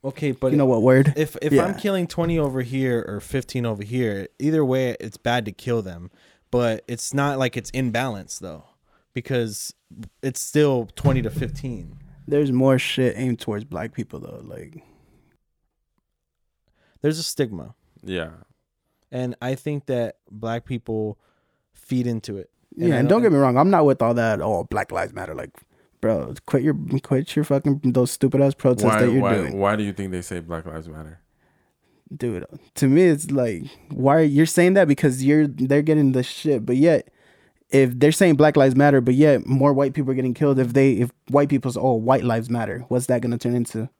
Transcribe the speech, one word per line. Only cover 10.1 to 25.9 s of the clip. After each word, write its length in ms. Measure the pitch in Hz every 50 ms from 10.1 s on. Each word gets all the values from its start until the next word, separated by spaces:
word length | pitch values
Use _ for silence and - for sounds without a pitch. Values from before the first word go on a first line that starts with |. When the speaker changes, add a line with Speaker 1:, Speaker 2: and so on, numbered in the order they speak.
| _ _
Speaker 1:
it's 200 | - 135 135 -
still 480 | - - - 151 151 143 135 123 113 98 -
twenty 280 | - - 143 131 131
to 80 | 120 110
fifteen. 680 | 127 156 139 113 - - - 131 117 98 87 - - - - - - - - -
Speaker 2:
There's 240 | 143 143 151 139
more 260 | 123 127 131 135 135 123
shit 360 | - - - - 131 123 -
aimed 220 | 104 127 127 120 117
towards 240 | - - 104 104 107
black 300 | 143 - 82 101 113 _
people, 260 | - 110 _ - 80
though. 220 | - - - - -
Like, 380 | - - - - - - - _ _ _ _ _ _ _ _ _ _ _ _ _ _ _ _ _ _ _ _ _ _ _ _ _ _ _ _ _ _ _ _ _ _ _ _ _ _ _ _ _ _ _ _
Speaker 1:
There's 180 | - 147 156 160
a 40 |
stigma. 520 | 165 - - - 143 113 104 85 64 - 117 _ _ _ _ _
Speaker 3:
Yeah. 280 | - 95 92 90 80 80 80 - - _ _ _ _ _ _ _ _ _ _ _ _ _
Speaker 1:
And 260 | - 127 127 123 123 _
I 140 | - 127 135
think 320 | 131 - 151 147 143 -
that 300 | - 131 120 117 107 - _ _ _
black 340 | 101 107 113 113 113 120 -
people 520 | - 131 117 _ - 110 110 107 107 104 _ _ _ _ _ _ _ _ _ _ _
feed 340 | _ _ _ _ 131 127 120
into 300 | 120 117 110 - - 104
it. 140 | 98 90 _ _ _ _ _ - -
And 100 | 170 175
Speaker 2:
Yeah, 80 | 147
Speaker 1:
I 20 | 123
Speaker 2:
and 100 | 135 143
Speaker 1:
don't 80 | 196 226
Speaker 2:
don't 40 | 240 214
get 20 |
me 60 | 160 139
wrong, 180 | 139 131 123
I'm 140 | 127 151 190
not 160 | 196 170 156
with 160 | 143 135 -
all 120 | 117 113 117
that, 260 | 120 117 113 107 98
"Oh, 220 | 76 101 107 87 -
Black 260 | - - 101 - _
Lives 220 | - 87 90 - -
Matter." 200 | - 92 - 78
Like, 180 | 62 - - _ - _ _ _ _ _ _